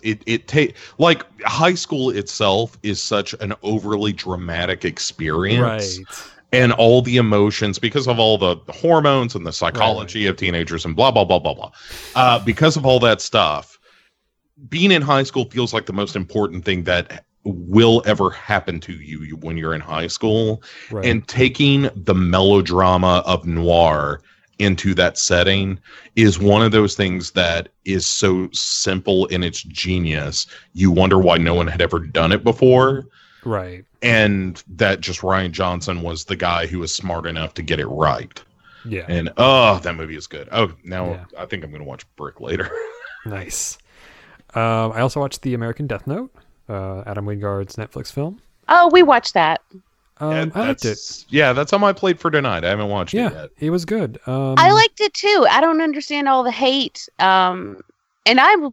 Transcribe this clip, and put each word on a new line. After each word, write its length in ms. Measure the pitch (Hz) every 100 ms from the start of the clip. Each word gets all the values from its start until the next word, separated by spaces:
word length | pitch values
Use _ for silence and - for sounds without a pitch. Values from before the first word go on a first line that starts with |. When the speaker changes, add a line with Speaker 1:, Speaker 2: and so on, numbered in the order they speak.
Speaker 1:
it, 200 | 110 107 -
it 200 | 117 -
ta-, 260 | 147 147 - - -
like, 260 | 170 160 - _
high 320 | 104 117 170
school 360 | 180 - 147 131
itself 680 | 104 98 - 104 101 117 -
is 200 | 107 95
such 320 | - 104 92 -
an 140 | 104 107
overly 500 | 101 107 101 104 104
dramatic 720 | 87 92 90 87 85 90 90
experience. 1120 | 90 78 - - 78 80 98 117 120 110 98 92
Speaker 2:
Right. 80 | 92 - - _ _
Speaker 1:
And 220 | 127 123
all 300 | 110 117 123
the 160 | 123 123
emotions, 600 | 110 104 104 - 104 92
because 300 | 113 143 123
of 100 | 117
all 200 | 110 107
the 180 | 92 87 -
hormones 640 | - 165 160 147 135 117
and 100 | 92 85
the 60 |
psychology 720 | - 85 117 113 107 98 110
Speaker 2:
Right. 60 | 98
Speaker 1:
of 60 | 90
teenagers 500 | 92 85 78 82 85
and 100 | 85
blah, 140 | 135
blah, 140 | 113
blah, 140 | 92 90
blah, 140 | -
blah. 180 | 69 - _ - - -
Uh, 280 | 123 127 117
because 320 | 104 104 156 156
of 100 | 135
all 120 | 127
that 200 | 117 104
stuff, 580 | - 113 80 73 - _ _ _ _ _ _ _ _ _ 131
being 200 | 160 196
in 120 | 175
high 220 | 143 139
school 200 | 135 135 123
feels 240 | 123 120
like 100 | 113
the 80 | -
most 240 | 98 101 101
important 480 | 87 107 101 90
thing 200 | 98 92
that 420 | 87 90 - - _ _
will 580 | 104 87 87 104 117 113 107
ever 240 | 104 95
happen 500 | - - 101 - 82
to 120 | 87
you 420 | 82 73 76 76 80
when 160 | 80 82
you're 160 | 80
in 60 | 80
high 240 | 78 80 85
school. 560 | - 110 110 110 107 - - -
Speaker 2:
Right. 140 | 107
Speaker 1:
And 220 | 123 113 -
taking 600 | 123 131 127 143 139 135
the 200 | 98 98
melodrama 1080 | 92 87 92 95 101 85 90 92 92 92 90 87
of 200 | 87 85
noir 760 | 82 85 85 82 76 73 73 _ _ _ -
into 360 | 101 90 98
that 240 | 90 87 -
setting 600 | - 87 92 98 98 92 _ - - -
is 220 | 110 87
one 240 | 101 104
of 100 | 113
those 240 | 107 101 -
things 360 | 95 90 85
that 360 | 95 87 85 87 _
is 220 | 95 95 -
so 420 | - 101 92 92
simple 760 | - - - 101 95 104 95 95
in 160 | 90
its 200 | 87 -
genius. 840 | 80 73 92 92 82 76 71 71 - - _
You 180 | 90 95
wonder 280 | 87 95 95
why 180 | 90 85
no 160 | 82
one 120 | 87 82
had 160 | 85
ever 160 | 85 85
done 320 | 78 82 82
it 100 | 107
before. 600 | 117 117 127 127 131 135 135 _ _ _
Speaker 2:
Right. 400 | 123 104 90 90 - _
Speaker 1:
And 600 | 120 113 104 98 92 87 -
that 320 | 90 104 90
just 200 | 90 87
Rian 280 | 92 95 90
Johnson 500 | 85 92 87 90 87
was 220 | 85 82
the 120 | - 90
guy 300 | 87 85 82
who 140 | 90
was 140 | 80
smart 320 | - 92 82 82
enough 280 | 80 78
to 80 | -
get 180 | 80 78
it 60 | 58
right. 540 | 71 78 58 60 - _ _ _ _
Speaker 2:
Yeah. 220 | 120 98 87
Speaker 1:
And, 220 | 87 80 -
oh, 420 | 131 131 113 95
that 160 | 87 82
movie 200 | 80 78
is 100 | -
good. 220 | 73 71
Oh, 200 | 113 101 78
now 220 | 87 92 90
Speaker 2:
Yeah. 140 | 85 87 76
Speaker 1:
I 80 | 90
think 180 | 98
I'm 60 | 78
gonna 120 | 76
watch 200 | 71 64 - _
Brick 240 | 71 -
later. 280 | 62 85 - 453
<laughs> 500 | 453 - - - 110
Speaker 2:
Nice. 520 | 98 90 - - - _ _ - - _ _ _
Um, 380 | 117 113 113 113
I 80 | 110
also 180 | 131 147
watched 220 | 139 -
The 100 | 135
American 320 | 120 117 117 143
Death 180 | 104 -
Note, 260 | 180 262 _ _ _ _
uh, 340 | 98 95 95 104
Adam 200 | 101 101
Wingard's 480 | 104 101 98 98 -
Netflix 340 | 107 135 -
film. 280 | 139 156 214 _ _ -
Speaker 3:
Oh, 200 | 349 349
we 100 | 359
watched 320 | 302 262 -
that. 280 | 185 160 165 _ 190 _ _ _ _
Speaker 2:
Um, 100 | 151
Speaker 1:
Yeah, 60 | 156 156
Speaker 2:
I 140 | 185 247
liked 160 | 269
it. 40 | 110
Speaker 1:
that's, 380 | 104 - - -
yeah, 240 | 143 139
that's 200 | 127 147
on 80 | 202
my 120 | 202
plate 260 | 190 190 170
for 100 | 170
tonight. 340 | 151 131 85
I 40 | 85
haven't 180 | 104 104
watched 260 | 101 82
Speaker 2:
Yeah, 140 | 214 233
Speaker 1:
it 60 |
yet. 160 | 78 73 _
Speaker 2:
it 120 | 151
was 140 | 175
good. 340 | 165 220 123 - -
Um, 280 | 131 135 131
Speaker 3:
I 120 | 349
liked 280 | 427 453 -
it 120 | 415
too. 320 | - 403 403 240
I 100 | 254
don't 200 | 330 320
understand 460 | 320 294 285 285 277
all 140 | 262
the 60 | 247
hate. 560 | 226 254 269 254 - - -
Um, 640 | 185 190 185 185 202 190 - _ _ _ 214
and 120 | 254
I'm, 300 | 269 349 285